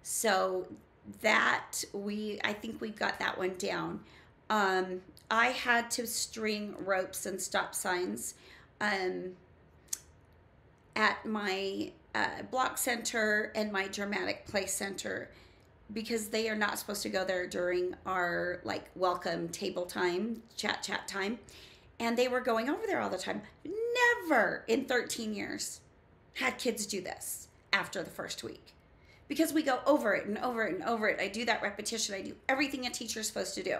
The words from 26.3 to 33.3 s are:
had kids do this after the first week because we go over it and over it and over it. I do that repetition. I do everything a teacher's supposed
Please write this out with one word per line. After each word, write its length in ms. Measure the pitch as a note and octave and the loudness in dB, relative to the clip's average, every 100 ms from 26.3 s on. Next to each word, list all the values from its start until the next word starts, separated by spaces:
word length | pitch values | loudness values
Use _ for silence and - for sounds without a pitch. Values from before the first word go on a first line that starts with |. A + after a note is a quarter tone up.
had 220 | - C4 - | -2 -2 0
kids 300 | B3+ A3 G#3 | -2 0 -4
do 140 | G3 | -4
this 480 | - - - - - - - | -6 -8 -8 -10 -12 -20 0
after 300 | G3 - G3 | 0 0 -6
the 80 | D#3+ | -8
first 340 | - - - | -8 -8 -8
week 280 | G#2+ - - - - - - - - | -8 -12 -18 -20 -20 -20 -20 -20 -6
because 260 | - D#4+ | 2 4
we 100 | D#4 | 4
go 180 | C4+ B3+ | 4 2
over 300 | - C#4+ A#3 | 6 6 6
it 120 | F#3 G3+ | 2 0
and 120 | G#3+ | -2
over 240 | B3+ A#3 | 0 0
it 100 | G#3+ | 0
and 100 | F3+ | 0
over 240 | - A#3 G#3+ | 0 2 2
it. 120 | - | 2
I 60 | G3 | 0
do 180 | A3 B3 | -2 0
that 140 | G#3+ | 0
repetition. 540 | G#3 G3+ G#3 A3+ - | 0 -4 -4 -2 -2
I 60 | G3 | -4
do 160 | - - - | -8 -6 0
everything 380 | C4 C#4+ C4+ B3 | 2 2 0 -4
a 40 | |
teacher's 360 | - A3+ A3 | -4 -6 -4
supposed 280 | G#3+ | -4